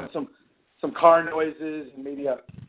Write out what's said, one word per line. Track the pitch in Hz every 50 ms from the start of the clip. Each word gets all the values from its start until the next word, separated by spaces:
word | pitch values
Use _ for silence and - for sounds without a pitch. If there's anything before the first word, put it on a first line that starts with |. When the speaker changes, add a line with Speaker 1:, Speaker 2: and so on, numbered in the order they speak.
Speaker 1:
noise, | -
Speaker 2:
it. | - -
Speaker 1:
some, | 160 135 - - _ _ _ _ _ _ _ _ _
some | - 147 - -
car | 165 170 165 165 165 160
noises, | 160 160 160 156 151 - 160 156 156 156 143 127 -
and | 135 135
maybe | 143 143 139 143 139
a | 127 - - - - - -